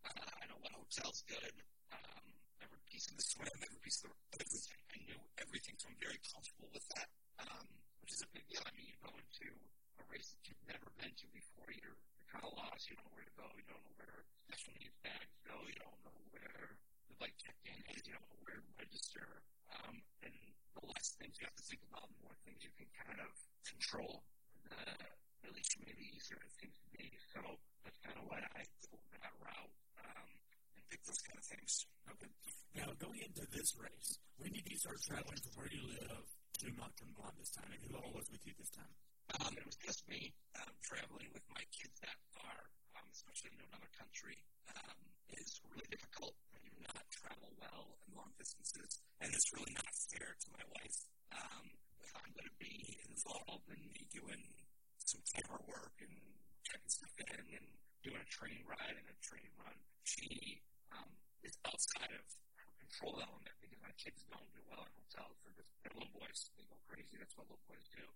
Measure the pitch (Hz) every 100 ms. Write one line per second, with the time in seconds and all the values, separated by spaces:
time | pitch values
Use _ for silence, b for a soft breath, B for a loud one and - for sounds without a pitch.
0 | 1077 - - - - - - - - -
1 | - - - - - - - - - -
2 | - - - - - - - - - -
3 | - - - - 1077 - - - - -
4 | - - - - - - - - - -
5 | - - - - - - - - - -
6 | - - - - - - - - - -
7 | - - - - - - - - - -
8 | - - - - - - - - - -
9 | - - - - - - - - - -
10 | - - - - - - - - - -
11 | - - - - - - - - - -
12 | - - - - - - - - - -
13 | - - - - - - - - - -
14 | - - - - - - - - - -
15 | - - - - - - - - - -
16 | - - - - - - - - - -
17 | - - - - - - - - - -
18 | - - - - - - - - - -
19 | - - - - - - - - - -
20 | - - - - - - - - - -
21 | - - - - - - - - - -
22 | - - - - - - - - - -
23 | - - - - - - - - - -
24 | - - - - - - - - - -
25 | - - - - - - - - - -
26 | - - - - - - - - - -
27 | - - - - - - - - - -
28 | - - - - - - - - - -
29 | - - - - - - - - - -
30 | - - - - - - - - - -
31 | - - - - - - - - - -
32 | - - - - - - - - - -
33 | - - - - - - - - - -
34 | - - - - - - - - - -
35 | - - - - - - - - - -
36 | - - - - - - - - - -
37 | - - - - - - - - - -
38 | - - - - - - - - - -
39 | - - - - - - - - - -
40 | - - - - - - - - - -
41 | - - - - - - - - - -
42 | - - - - - - - - - -
43 | - - - - - - - - - -
44 | - - - - - - - - - -
45 | - - - - - - - - - -
46 | - - - - - - - - - -
47 | - - - - - - - - - -
48 | - - - - - - - - - -
49 | B B - - - - - - - -
50 | - - - - - - - - - -
51 | - - - - - - - - - -
52 | - - - - - - - - - -
53 | - - - - - - - - - -
54 | - - - - - - - - - -
55 | - - - - - - - - - -
56 | - - - - - - - - - -
57 | - - - - - - - - - -
58 | - - - - - - - - - -
59 | - - - - - - - - - -
60 | - - - - - - - - - -
61 | - - - - - - - - - -
62 | - - - - - - - - - -
63 | - - - - - - - - - -
64 | - - - - - - - - - -
65 | - - - - - - - - - -
66 | - - - - - - - - - -
67 | - - - - - - - - - -
68 | -